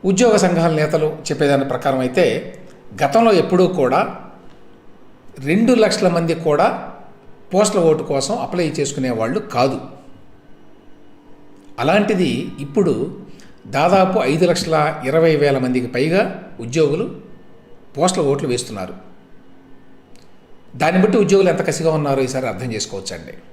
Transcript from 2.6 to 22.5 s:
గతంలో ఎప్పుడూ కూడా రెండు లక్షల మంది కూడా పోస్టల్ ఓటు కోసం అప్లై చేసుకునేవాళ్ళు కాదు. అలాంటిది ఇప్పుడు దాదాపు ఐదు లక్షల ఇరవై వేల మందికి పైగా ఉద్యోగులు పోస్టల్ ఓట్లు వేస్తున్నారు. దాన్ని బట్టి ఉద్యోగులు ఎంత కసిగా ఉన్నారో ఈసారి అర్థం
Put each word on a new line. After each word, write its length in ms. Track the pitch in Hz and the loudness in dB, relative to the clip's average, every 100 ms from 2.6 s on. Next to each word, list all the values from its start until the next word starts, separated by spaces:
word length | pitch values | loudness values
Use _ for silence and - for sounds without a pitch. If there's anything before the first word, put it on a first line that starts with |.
| - - - 95 | -20 -20 -18 -2
గతంలో 280 | 143 220 233 | 0 4 4
ఎప్పుడూ 340 | 190 - 185 180 | 4 2 2 2
కూడా 500 | - 127 131 139 - - - - - - - - - - - - - | 2 0 0 -2 -6 -18 -20 -20 -20 -20 -20 -20 -20 -20 -20 -20 -10
రెండు 340 | 135 190 233 | 0 2 4
లక్షల 360 | 240 214 - 185 | 4 4 2 2
మంది 260 | 170 165 | 2 0
కూడా 560 | 160 170 147 208 - - - - - - - - | -2 0 2 2 0 -10 -16 -20 -20 -20 -20 -4
పోస్టల్ 260 | 185 208 196 | 0 2 2
ఓటు 220 | 165 156 | 2 2
కోసం 360 | - 139 139 208 | 0 -4 -2 -4
అప్లై 300 | - 180 160 | -4 -4 -4
చేసుకునేవాళ్ళు 720 | 139 139 - 131 113 113 180 | -2 -4 -2 -4 -2 -2 -2
కాదు. 400 | - 120 135 127 - - - - - - - - - - - - - - - - - - - - | -4 0 0 0 -10 -18 -20 -20 -20 -20 -20 -20 -20 -20 -20 -20 -20 -20 -20 -20 -20 -20 -20 -4
అలాంటిది 680 | 135 196 208 202 165 117 - - | 2 2 2 0 0 -2 -6 -10
ఇప్పుడు 580 | - - 175 117 143 - - - - - - | -4 0 0 0 -4 -10 -18 -20 -20 -20 -6
దాదాపు 540 | 117 165 190 190 190 | 0 4 4 4 2
ఐదు 220 | 131 156 175 | 0 2 2
లక్షల 560 | 170 - 156 147 160 131 | 0 0 0 0 -2 -2
ఇరవై 300 | 160 165 151 | 2 4 4
వేల 220 | 143 135 | 2 2
మందికి 280 | 127 127 123 | 0 -2 -2
పైగా 560 | 123 151 180 226 - - - | -2 0 2 0 -4 -16 -14
ఉద్యోగులు 560 | 120 143 151 156 254 - - - - - - - - - | -6 0 2 0 -4 -10 -18 -20 -20 -20 -20 -20 -16 0
పోస్టల్ 280 | 180 185 143 | 0 2 0
ఓట్లు 220 | 139 143 | 0 -2
వేస్తున్నారు. 460 | 120 - 104 92 95 - - - - - - - - - - - - - - - - - 127 | -4 -6 -10 -10 -12 -18 -20 -20 -20 -20 -20 -20 -20 -20 -20 -20 -20 -20 -20 -20 -20 -18 -2
దాన్ని 260 | 151 185 | 0 4
బట్టి 160 | 202 220 | 4 4
ఉద్యోగులు 300 | 202 196 185 | 4 4 4
ఎంత 180 | 170 185 | 2 -2
కసిగా 240 | 151 160 | -2 0
ఉన్నారో 320 | 156 147 135 | 0 0 0
ఈసారి 260 | 131 131 | 0 -2
అర్థం 240 | 127 | -6